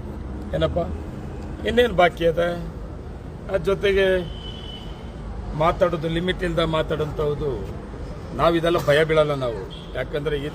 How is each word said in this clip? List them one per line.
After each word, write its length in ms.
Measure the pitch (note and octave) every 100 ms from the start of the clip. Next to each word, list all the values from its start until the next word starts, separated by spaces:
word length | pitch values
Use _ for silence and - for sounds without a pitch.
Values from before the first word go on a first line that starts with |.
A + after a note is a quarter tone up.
| - - - - - D#3
ಏನಪ್ಪ? 220 | D#3+ E3+ E3+ - - - - - - - G#3
ಇನ್ನೇನು 260 | A3+ A#3+
ಬಾಕಿ 340 | F3 F3 E3+ E3+
ಅದ? 120 | D#3+ F3 F3 E3 - - - - - - - -
ಅದ್ರ 100 | F#3+
ಜೊತೆಗೆ 840 | E3 F#3 G3+ G3 F#3+ F#3 E3+ - - - - - - - - - - - -
ಮಾತಾಡೋದು, 540 | D3 E3 F3 F3 E3 E3
ಲಿಮಿಟ್ 360 | E3 F3+ D#3+
ಇಲ್ದ 160 | F3+ E3
ಮಾತಾಡೋಂಥದ್ದು. 1200 | D#3+ D#3+ D3 D#3 D3+ C3+ D3+ C#3+ D3 A2+ G2 - - - - - - -
ನಾವು 180 | D#3+ E3+
ಇದೆಲ್ಲ 220 | E3 E3+ D3
ಭಯ 180 | D3
ಬೀಳಲ್ಲ 300 | D#3+ D#3 D3+
ನಾವು, 600 | C#3+ B2 G#2+ A2+ - - B2+
ಯಾಕಂದ್ರೆ 440 | C3 D3+ D3 D3
ಈ 100 | C#3+